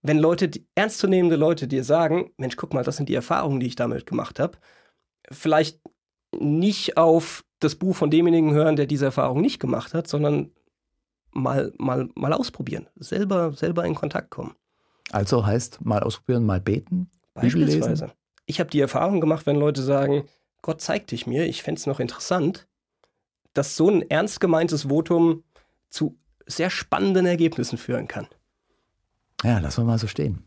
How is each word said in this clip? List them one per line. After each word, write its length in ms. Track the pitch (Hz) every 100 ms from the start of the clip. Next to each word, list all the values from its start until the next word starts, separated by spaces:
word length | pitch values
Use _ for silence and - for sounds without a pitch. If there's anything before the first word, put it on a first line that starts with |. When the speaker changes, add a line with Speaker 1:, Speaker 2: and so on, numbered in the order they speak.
Speaker 1:
Wenn 160 | 147 151
Leute, 300 | 160 170 190
die, 180 | - _
ernstzunehmende 640 | - 214 - 196 190 175 160
Leute 320 | 156 170 131
dir 160 | 135
sagen, 480 | 127 156 160 156 - _
"Mensch, 180 | 131 -
guck 180 | -
mal, 100 | 139
das 120 | 127 139
sind 120 | 143
die 60 | 127
Erfahrungen, 440 | - 170 151 139
die 80 | 123
ich 80 | -
damit 300 | 120 120 -
gemacht 340 | 120 117 -
hab", 180 | 139 - _ _ _ _ _ _ -
vielleicht 520 | 135 160 151 156 - - _ _ _ _
nicht 680 | - 147 151 190 202 - -
auf 460 | 165 165 160 - - _
das 160 | 151 -
Buch 200 | 190 180
von 140 | 151
demjenigen 440 | 151 170 170 156
hören, 220 | 147 160 151
der 120 | 139
diese 180 | 143 139
Erfahrung 360 | 135 135 131
nicht 180 | 226 -
gemacht 340 | 127 - -
hat, 140 | 165 165
sondern 440 | 147 147 147 147 _ _ _ _ _ _ _ _
mal, 420 | - 131 135 131 -
mal, 320 | 131 131 127 -
mal 180 | 135
ausprobieren, 540 | 165 247 - 123 - - _
selber, 580 | - - 202 190 170
selber 320 | 147 165 170 170
in 80 |
Kontakt 380 | 156 143 - -
kommen. 240 | - - - _ _ _ _ -
Speaker 2:
Also 340 | 104 98 127 104
heißt, 380 | 110 - -
mal 180 | - 104
ausprobieren, 440 | - - - 123 110
mal 160 | 92
beten, 480 | 95 101 - 180 180 _ _
Bibel 300 | - - 165
lesen? 160 | 147 156
Speaker 1:
Beispielsweise. 300 | - - - - _ _ _
Ich 140 | -
hab 120 | 165
die 80 | 147
Erfahrung 400 | 135 131 175 196
gemacht, 260 | 156 156 -
wenn 80 | 147
Leute 240 | 147 135
sagen, 420 | 131 139 139 143 143 _ _ _
"Gott, 200 | - 160
zeig 260 | - 208 -
dich 200 | 117 -
mir, 180 | 123 165
ich 160 | -
fänd's 240 | - - -
noch 120 | 139
interessant", 680 | 120 - - 180 151 190 _ _ _ _ _ _ _ _ _
dass 220 | - 143 -
so 140 | 165
ein 200 | 196 -
ernst 300 | 151 202 -
gemeintes 440 | 185 160 165 156
Votum 600 | 143 147 160 170 165 156 _ _ _ _ _
zu 280 | - 156 - _ _ -
sehr 240 | - 175
spannenden 560 | - - - 196 185 180
Ergebnissen 520 | 175 165 160 120 117
führen 300 | - 120 110
kann. 200 | - 107 _ _ _ _ _ _ _ _ _ _ _
Speaker 2:
Ja, 160 | 117 117
lassen 220 | 78 -
wir 40 | 117
mal 120 | 113
so 100 | 107
stehen. 360 | - 113 92